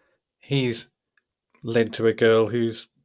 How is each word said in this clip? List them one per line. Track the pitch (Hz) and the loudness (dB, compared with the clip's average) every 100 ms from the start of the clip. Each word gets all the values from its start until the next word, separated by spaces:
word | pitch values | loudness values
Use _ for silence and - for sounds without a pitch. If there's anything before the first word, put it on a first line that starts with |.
| _ _ _ _ | _ _ _ _
he's | - 139 123 113 - _ _ _ _ _ _ _ | -6 -2 -2 -6 -12 _ _ _ _ _ _ _
led | 113 117 113 | -2 0 0
to | - 113 | 0 0
a | |
girl | 110 113 113 107 | 2 4 4 2
who's | 120 113 113 - _ | -2 -4 -6 -16 _